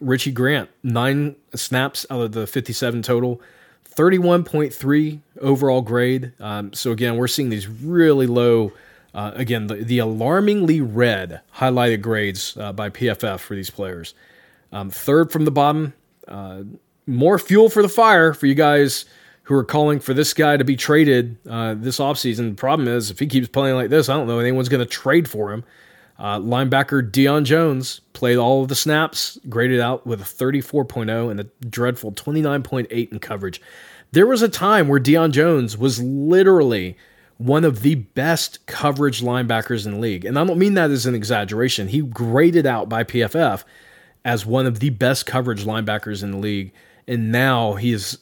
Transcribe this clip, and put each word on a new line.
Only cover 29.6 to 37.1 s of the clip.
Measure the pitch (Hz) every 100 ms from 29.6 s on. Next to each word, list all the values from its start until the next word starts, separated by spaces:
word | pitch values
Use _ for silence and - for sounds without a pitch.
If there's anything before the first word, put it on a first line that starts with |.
| 127 123
out | 120 127 120
with | 107
a | 92
thirty-four | - 127 139 - 147 123
point | 123 110
oh | 113 120
and | 104
a | 107 - 120
dreadful | 117 123 123 107
twenty-nine | 101 - 156 151 139
point | 127 131 113
eight | 117 113
in | 104
coverage. | - 104 95 - - - - - _
There | 165 220
was | 247
a | 226
time | - 190 214 143
where | 139
Deion | 123 160 165
Jones | 135 165 151 117 107
was | 135 120
literally | 127 139 147 185 190 180 135 107 90 - _